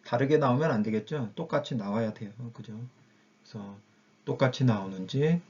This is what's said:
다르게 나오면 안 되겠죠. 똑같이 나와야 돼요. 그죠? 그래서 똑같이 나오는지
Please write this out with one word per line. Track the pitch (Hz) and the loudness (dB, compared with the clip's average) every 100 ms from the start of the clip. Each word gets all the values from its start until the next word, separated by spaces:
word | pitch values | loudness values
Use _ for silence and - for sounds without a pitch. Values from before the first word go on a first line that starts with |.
다르게 | - 123 139 151 | -2 0 4 4
나오면 | 139 127 160 | 4 4 2
안 | 113 | 2
되겠죠. | 107 110 - 151 110 | 0 -2 -2 -6 -6
똑같이 | - - 147 - 123 | -8 -4 -4 -2 -4
나와야 | 101 107 110 | -2 -2 -2
돼요. | 107 104 104 120 | -4 -12 -12 -14
그죠? | 117 113 107 127 _ _ _ _ _ | -12 -14 -12 -12 _ _ _ _ _
그래서 | - 110 101 101 _ _ _ _ | -16 -12 -12 -16 _ _ _ _
똑같이 | - 131 127 - | -6 2 2 4
나오는지 | 127 104 95 95 92 135 156 170 | 4 4 -2 -8 -4 0 2 2